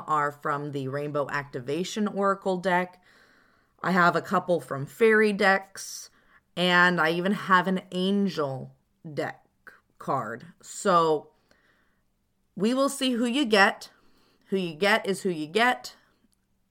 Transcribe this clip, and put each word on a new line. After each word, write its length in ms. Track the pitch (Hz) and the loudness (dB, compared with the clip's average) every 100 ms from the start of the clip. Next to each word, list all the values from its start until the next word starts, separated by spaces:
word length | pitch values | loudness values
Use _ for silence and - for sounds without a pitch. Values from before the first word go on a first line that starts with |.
| - | 0
are 240 | 151 147 | 0 0
from 400 | 143 160 143 147 | -4 -6 -6 -6
the 160 | 139 131 | -6 -6
Rainbow 400 | 143 147 147 135 | -6 -4 -4 -2
Activation 800 | 143 135 139 123 156 180 226 208 | -4 -6 -10 -6 -4 -4 -2 -2
Oracle 500 | 196 196 196 196 185 | 0 0 0 -2 -2
deck. 460 | 190 180 180 - _ _ _ _ _ _ _ - | 0 0 -2 -8 _ _ _ _ _ _ _ -8
I 80 | 165 | 0
have 240 | 185 175 165 | 4 4 2
a 60 | |
couple 400 | - 185 180 170 | 0 -4 0 -2
from 240 | - 139 143 | -2 -8 -8
fairy 480 | - 226 214 214 | 2 4 6 4
decks. 760 | 196 196 196 - - - - - _ _ _ _ - | 2 2 2 0 -16 -14 -14 -18 _ _ _ _ -2
And 460 | 180 180 175 175 | 2 4 4 4
I 80 | 160 | 0
even 220 | 170 180 | 0 -2
have 340 | 202 156 185 185 | -2 2 2 4
an 140 | 185 - | -2 -4
angel 800 | 180 190 202 196 156 143 131 135 _ _ _ 165 | -4 0 0 0 -2 -4 -6 -12 _ _ _ -14
deck 320 | 147 143 - _ _ - - _ _ | -8 -8 -8 _ _ -20 -20 _ _
card. 480 | - 139 110 117 170 - | -4 -4 -4 -10 -14 -20
So 680 | - - 208 170 165 151 - _ _ _ _ _ _ _ _ _ _ _ _ - | -20 -4 2 4 4 2 -2 _ _ _ _ _ _ _ _ _ _ _ _ -2
we 180 | 208 | 0
will 160 | 254 277 | 2 0
see 220 | 277 262 | 0 -2
who 120 | 233 247 | 0 0
you 180 | 254 | 0
get. 460 | 247 208 202 - - _ _ _ _ _ - | 2 4 4 2 -14 _ _ _ _ _ -6
Who 60 | 196 | -4
you 200 | 175 151 | -4 -2
get 300 | 196 214 196 | 0 0 0
is 180 | 185 | -4
who 60 | 190 | -4
you 180 | 165 151 | -4 -4
get. 480 | 190 247 - - - _ _ _ _ _ _ _ | 0 0 0 -6 -20 _ _ _ _ _ _ _